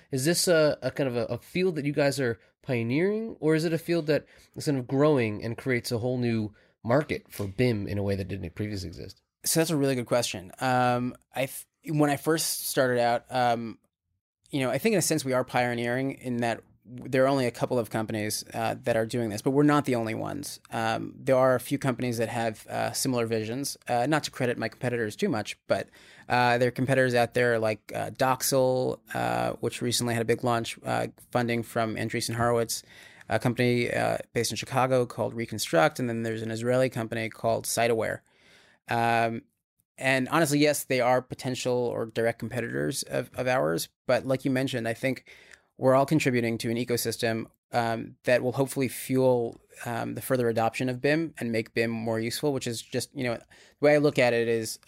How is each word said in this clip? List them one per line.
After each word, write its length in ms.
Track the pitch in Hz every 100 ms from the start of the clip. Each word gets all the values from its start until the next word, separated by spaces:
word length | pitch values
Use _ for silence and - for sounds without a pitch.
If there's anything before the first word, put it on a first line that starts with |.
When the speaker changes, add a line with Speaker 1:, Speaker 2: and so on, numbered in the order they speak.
| -
Speaker 1:
Is 160 | 135 143
this 220 | 175 -
a, 280 | 165 151 -
a 80 | 131
kind 180 | - 139
of 80 | 120
a, 100 | 113
a 120 | 120
field 380 | - 180 185 156
that 100 | 139
you 80 |
guys 260 | 147 143 131
are 200 | 127 113 _ _
pioneering, 720 | - 123 113 139 190 214 226 -
or 140 | 156
is 100 | 160
it 100 | 170
a 40 | 160
field 300 | - 170 156
that 180 | 143 - - _ -
is 100 | 135
kind 140 | 135
of 80 | 123
growing 560 | 135 147 139 110 104
and 120 | 113 117
creates 360 | 135 120 -
a 80 | 120
whole 180 | 123 127
new 340 | 120 113 104 - _ _
market 420 | 110 131 151 - -
for 160 | - 101
bim 420 | 98 123 107 101
in 120 | 101
a 40 |
way 120 | 101 98
that 120 | 95
didn't 280 | 101 90 -
previously 320 | 107 101 87
exist? 340 | - - - _ _ -
Speaker 2:
So 140 | 165
that's 100 | 160
a 80 | 156
really 180 | 139 127
good 120 | 117
question. 440 | 123 113 101 90 -
Um, 560 | 131 127 123 123 123 - _ 123
I 60 |
th-, 540 | 135 - - _ - 151
when 140 | 147
I 80 | 139
first 520 | 156 160 - - -
started 300 | - 127 123
out, 260 | 120 117 -
um, 480 | 127 123 117 113 - _ _ _ _ _ _ -
you 120 | 143
know, 100 | 131
I 80 | 135
think 140 | 226
in 60 | 202
a 40 |
sense 200 | - 156
we 100 | 135
are 100 | 127
pioneering 720 | 127 123 123 117 120 127 135
in 240 | - 127 120
that 240 | 120 113 - _
there 400 | 98 123 131 131
are 40 | 131
only 180 | 139 123
a 60 |
couple 280 | - 135 127
of 100 | 107
companies, 540 | 117 107 113 104 - -
uh, 220 | 117 113 110
that 140 | 123 113
are 80 | 113
doing 240 | 123 117
this, 120 | 104
but 100 | 143
we're 120 | 135
not 220 | 147 147 139
the 100 | 120
only 200 | 113 110
ones. 440 | 101 98 - - -
Um, 420 | 117 113 113 110 -
there 220 | 127 127
are 180 | 131 127
a 40 |
few 180 | - 139
companies 400 | 139 120 123 117
that 100 | 113
have, 400 | 117 117 110 -
uh, 240 | 117 110
similar 360 | 107 135 123 113
visions. 500 | 113 110 127 139 - -
Uh, 200 | 120 127
not 180 | 151 -
to 60 |
credit 260 | - 123 120
my 100 | 113
competitors 480 | - 123 120 107 -
too 140 | 202
much, 280 | 113 104 - -
but, 200 | 104 - - - - -
uh, 300 | 123 123 120
there 100 | 123
are 40 |
competitors 440 | 123 131 135 127 120
out 180 | 117
there 260 | 123 120 113
like, 200 | 110 110 - 107
uh, 140 | 104
Doxel, 880 | 107 131 127 - 135 127 127 127 117 -
uh, 380 | 120 120 120 120 -
which 200 | 120 -
recently 340 | 123 117 120 117
had 60 |
a 40 | 113
big 180 | 117
launch, 340 | 123 117 113 -
uh, 240 | 127 117 120 - -
funding 320 | 123 117 117
from 320 | 110 120 113 104
Andreessen 380 | 113 120 -
Horowitz, 500 | 117 117 120 113 - - - - - -
a 100 | 110
company, 540 | 123 113 123 120 120
uh, 240 | 117 113 110 -
based 180 | 123 113
in 60 | 110
Chicago 480 | - 131 131 131 120
called 280 | - 113
Reconstruct, 640 | 117 117 107 - 165 156 156
and 100 | 123
then 140 | 117
there's 180 | 113 110
an 100 | 113
Israeli 380 | 110 120 127 131
company 400 | 127 113 113 110
called 360 | - 113 110 113
SiteAware. 540 | - 117 113 95 92 _ _ _ - _ _ -
Um, 540 | 117 117 117 117 117 - _ _ _ _ -
and 300 | 135 135 127
honestly, 300 | 156 156 147
yes, 240 | 147 143
they 160 | - 131
are 220 | 120 127
potential 520 | 127 - 131 127 127
or 340 | 123 120 107 113
direct 320 | 117 113 -
competitors 640 | 113 120 117 131 151 143
of, 260 | - 139 123 -
of 120 | 127
ours, 400 | 131 151 165 - _ -
but 180 | 120 131
like 180 | 131
you 80 | 143
mentioned, 380 | 127 135 127 113
I 60 | 113
think 300 | 135 127 - - - - _ -
we're 180 | 131 131
all 100 | 139
contributing 540 | 156 139 123 117 113
to 100 | 120
an 80 | 117
ecosystem, 720 | 123 120 117 - 117 113 - _ _
um, 420 | 120 117 113 113 - -
that 180 | 120
will 80 | 123
hopefully 360 | 120 135 - 127
fuel, 720 | - - 131 127 123 117 - _ -
um, 300 | 127 117 117
the 80 | 117
further 260 | - 131 120
adoption 420 | 113 113 - 127
of 120 | 127
bim 320 | 147 156 160 -
and 120 | 120
make 220 | 113 113
bim 160 | 110 117
more 300 | 113 113 113
useful, 340 | 113 - 151
which 140 | 131 120
is 160 | 113
just, 260 | - 127 - 147
you 80 |
know, 100 | 123
the 100 | 113 - - - -
way 160 | 143 151
I 20 |
look 220 | 147 139
at 120 | 123
it 160 | 117 117
is, 300 | 113 110 -